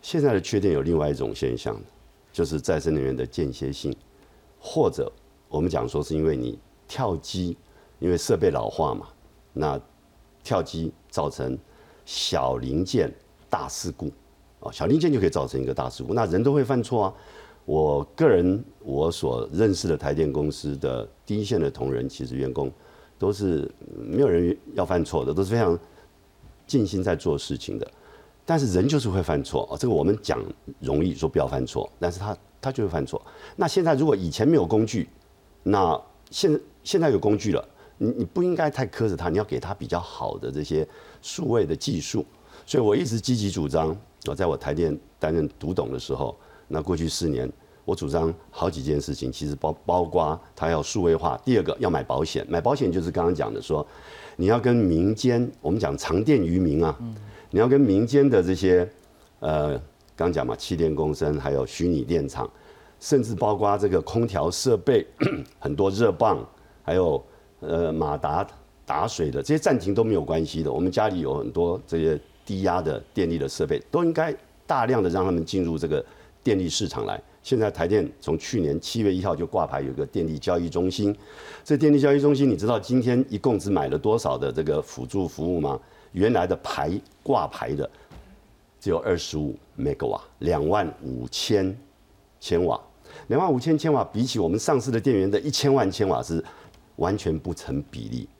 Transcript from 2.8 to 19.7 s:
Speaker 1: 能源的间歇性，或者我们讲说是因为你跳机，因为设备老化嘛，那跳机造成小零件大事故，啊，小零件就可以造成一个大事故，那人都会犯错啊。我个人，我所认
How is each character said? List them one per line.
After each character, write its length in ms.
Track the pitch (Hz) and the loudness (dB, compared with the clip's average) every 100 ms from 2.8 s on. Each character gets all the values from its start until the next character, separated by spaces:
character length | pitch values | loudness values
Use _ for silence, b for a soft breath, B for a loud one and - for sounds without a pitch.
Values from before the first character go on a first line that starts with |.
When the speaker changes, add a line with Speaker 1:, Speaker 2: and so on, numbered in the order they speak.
| 80 | 2
Speaker 1:
能 80 | 78 | 0
源 140 | 67 64 | 0 -2
的 100 | 62 | -4
间 280 | - 69 | -4 -4
歇 180 | 64 67 | -4 -6
性， 240 | 69 - 65 _ b b b b _ | -6 -6 -8 _ b b b b _
或 300 | - 160 110 | -6 0 0
者 200 | - 67 - _ _ _ | 0 -8 -8 _ _ _
我 140 | 73 | -4
们 80 | 85 | -2
讲 180 | 78 60 | -2 -4
说 160 | 73 | -4
是 120 | 73 78 | -4 -2
因 100 | 78 | 0
为 100 | 69 | 0
你 240 | 60 - - _ - | -4 -8 -18 _ -14
跳 280 | - 120 82 | -6 -4 -4
机， 380 | - 92 90 - b b b b | -6 -6 -4 -6 b b b b
因 100 | 85 | 0
为 80 | 87 | 0
设 180 | - 85 | 0 2
备 140 | 95 | 2
老 180 | 69 53 | 2 -4
化 280 | - 76 50 | -2 -2 -2
嘛， 120 | - - - _ _ | -10 -20 -20 _ _
那 260 | - 76 69 - _ _ _ _ _ | -4 -4 -4 -8 _ _ _ _ _
跳 180 | - 98 | -2 -2
机 300 | - 82 80 - _ | -2 -6 -8 -8 _
造 200 | - 73 | -4 -4
成 280 | - 64 - - b b b | -4 -6 -6 -12 b b b
小 540 | - - - 85 65 64 | -12 -6 -2 0 0 -2
零 260 | 64 71 | -2 -2
件 300 | 92 120 76 - _ _ _ | 0 0 0 -4 _ _ _
大 200 | - - | -6 -4
事 240 | - 87 | -8 -8
故， 200 | - 78 - _ _ _ _ | -6 -8 -10 _ _ _ _
啊， 120 | - | -14
小 160 | - 156 | -4 0
零 120 | 151 | 2
件 140 | 165 | 4
就 60 | 135 | 2
可 60 | 95 | 2
以 20 | |
造 160 | - 67 | 0 -4
成 160 | 65 | -4
一 40 | 64 | -4
个 40 | |
大 160 | 65 64 | -4 -6
事 140 | - | -6
故， 140 | 62 113 | -4 -2
那 100 | 110 | 0
人 160 | 92 | 2
都 100 | 120 | 2
会 120 | 143 | 2
犯 180 | 120 131 | 2 0
错 220 | 113 120 | 0 0
啊。 100 | 95 B B B B B - | -2 B B B B B -2
我 380 | 78 76 71 71 - | 0 2 0 -4 2
个 120 | 160 | 4
人， 380 | 95 90 101 123 - | 6 4 2 -4 -16
我 320 | - 69 80 | -6 0 0
所 360 | 82 71 62 55 | 0 -2 -2 -4
认 180 | 78 110 | 2 2